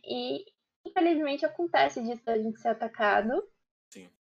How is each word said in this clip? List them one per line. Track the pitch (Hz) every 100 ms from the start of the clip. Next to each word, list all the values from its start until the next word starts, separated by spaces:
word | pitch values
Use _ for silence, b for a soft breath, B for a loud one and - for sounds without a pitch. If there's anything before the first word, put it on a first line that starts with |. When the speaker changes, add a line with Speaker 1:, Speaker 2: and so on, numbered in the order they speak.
Speaker 1:
E | 233 247 247 277 - _ _ _ -
infelizmente | 381 339 311 294 294 302
acontece | - 339 294 277 269
disso, | 226 240 -
a | 226
gente | 220 220
ser | 233
atacado. | 220 226 - 208 202 214 311 415 _ _ _ _
Speaker 2:
Sim. | 202 180 _ _